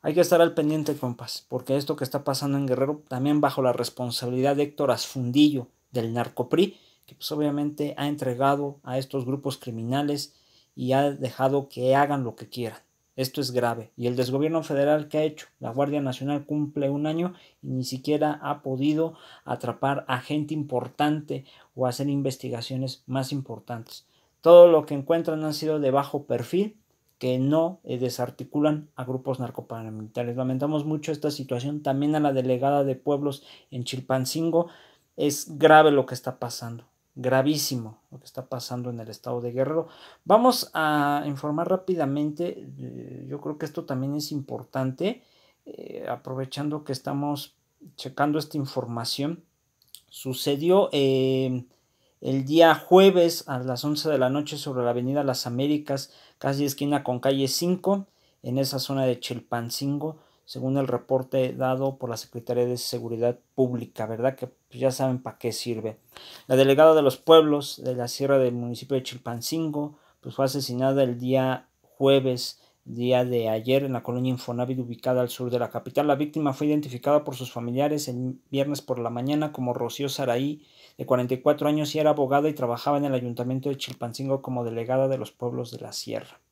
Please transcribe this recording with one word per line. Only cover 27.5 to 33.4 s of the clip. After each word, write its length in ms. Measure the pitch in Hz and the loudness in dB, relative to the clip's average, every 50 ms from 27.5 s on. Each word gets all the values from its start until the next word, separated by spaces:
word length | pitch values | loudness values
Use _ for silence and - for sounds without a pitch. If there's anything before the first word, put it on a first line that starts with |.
| 151 160 165 170 185 - _ | 2 2 2 0 -2 -8 _
eh, 140 | - 127 | -8 -4
desarticulan 960 | 120 127 123 120 - 123 123 123 - 127 - - 147 147 151 151 151 151 - _ | -4 -2 -4 -2 -4 -6 -6 -6 -14 -16 -6 -2 2 2 2 0 0 -6 -12 _
a 80 | - 127 | -10 -8
grupos 360 | 123 131 131 131 139 127 120 | -6 -6 -6 -4 -6 -4 -4
narcoparamilitares. 1000 | 123 117 - - 113 _ 117 113 113 110 107 107 107 107 _ 120 120 120 120 | -6 -8 -8 -12 -12 _ -12 -12 -10 -10 -10 -12 -12 -10 _ -6 -6 -4 -4
Lamentamos 480 | 127 127 127 131 131 143 147 156 151 143 | -4 -2 -2 -2 -2 -2 -2 -2 -2 -2
mucho 260 | 156 156 156 151 165 | -2 -4 -4 -4 -6
esta 200 | 156 147 151 151 | -6 -4 -4 -4
situación. 500 | 147 - 131 135 127 120 127 143 147 147 | -4 -6 -6 -6 -6 -4 -4 -6 -6 -4
También 320 | 147 147 135 139 143 147 156 | -2 -2 0 0 0 0 2
a 60 | 151 | 2
la 140 | 147 143 135 | 2 2 2
delegada 500 | 131 123 131 127 123 131 139 143 143 139 | 0 2 2 0 2 2 2 2 2 2
de 100 | 139 127 | 0 -2
pueblos 480 | 131 _ 147 147 139 147 143 135 139 | -2 _ -2 0 0 0 -4 -4 -6